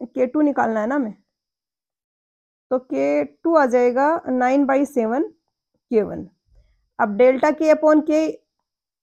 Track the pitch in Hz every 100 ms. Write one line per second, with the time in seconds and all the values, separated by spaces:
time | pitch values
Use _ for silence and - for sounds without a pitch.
0 | 247 - 254 302 302 269 226 220 214 285
1 | 226 196 _ _ _ _ _ _ _ _
2 | _ _ _ _ _ _ _ 254 254 269
3 | 277 294 277 - 330 330 277 247 247 247
4 | 285 339 - 254 247 269 277 269 277 262
5 | 220 247 415 - _ _ _ _ _ 226
6 | 185 170 175 _ _ _ _ _ _ -
7 | 226 202 247 262 302 302 311 302 311 311
8 | 302 311 311 - _ _ _ _ _ _